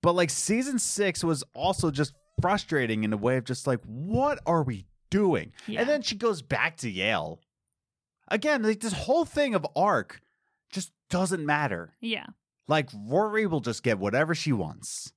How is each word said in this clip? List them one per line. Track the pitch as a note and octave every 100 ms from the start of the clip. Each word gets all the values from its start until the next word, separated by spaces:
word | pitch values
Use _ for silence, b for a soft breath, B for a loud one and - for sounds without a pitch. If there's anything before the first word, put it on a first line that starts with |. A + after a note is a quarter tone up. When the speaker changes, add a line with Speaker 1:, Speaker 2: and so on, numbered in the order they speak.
Speaker 1:
But, | E3+
like, | F3 E3+
season | - - A3 C4 B3+
six | - - G3+ E3+
was | E3+ D3 -
also | - E3 F#3+ E3+
just | C#3 D3+ - _ -
frustrating | F3+ G3+ - D3+ A#2+ A2
in | G#2+
a | G#2+
way | A2 C3
of |
just, | A#2 C3 -
like, | A#2+
"What | A2+ A2+ E3+ A#3 C#4 C#4+ -
are | E3+
we | C3 G#2+ - _ _
doing?" | F#3+ G3+ C3 D#2+ - -
Speaker 2:
Yeah. | G#3+
Speaker 1:
And | A#3+
then | D4
she | - G#3
goes | A3+ F#3
back | B2+ B2 C#3+ E3
to | B2
Yale. | F#2 G2+ G2+ D#2 E2 _ _ _ _ _ _ _ _ -
Again, | G#3+ D4+ C#4+
like, | G#3+ G#3+
this | A3+
whole | F3+ - D4+
thing | E4 - C#4+
of | G3+ D3 -
arc | G3 D#3 G2+ - _ _ _ _ _
just | F#3+ - _ _
doesn't | F3+ F#3 F3 D3+
matter. | D3 C#3+ F2+ E2 _
Speaker 2:
Yeah. | A3+ A3 - - _ _ -
Speaker 1:
Like, | D3+ D3 G#2 G#2
Rory | D3+ G#3+ G#3+ G#3+
will | D#3+
just | A#2+ A2
get | - G#2
whatever | G2+ A#2+ D#3
she | E3 D#3
wants. | A#2+ E2 - - - -